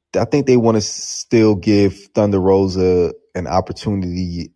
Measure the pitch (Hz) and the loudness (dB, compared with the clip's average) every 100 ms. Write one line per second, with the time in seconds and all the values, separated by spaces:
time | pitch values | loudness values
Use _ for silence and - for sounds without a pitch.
0 | _ 95 113 147 139 123 117 110 98 - | _ -4 0 0 2 4 4 0 -2 -8
1 | - - - 117 110 101 107 101 101 - | -12 -12 -2 2 4 2 2 2 2 -2
2 | - - 104 98 92 98 95 92 92 90 | -8 -2 0 2 2 2 2 0 0 2
3 | 85 - _ 90 78 90 - - - 98 | 0 -4 _ -10 -4 -4 -4 -8 -6 -4
4 | 92 87 90 85 - | -4 -6 -6 -8 -12